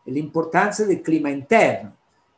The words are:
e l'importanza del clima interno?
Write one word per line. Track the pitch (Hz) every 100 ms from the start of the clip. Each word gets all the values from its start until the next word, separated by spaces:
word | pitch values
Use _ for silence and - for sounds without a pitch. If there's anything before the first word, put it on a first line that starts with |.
e | -
l'importanza | 135 156 165 160 170 208 202 214
del | 175
clima | - 160 147
interno? | 139 131 226 156 - 104 - _ _ _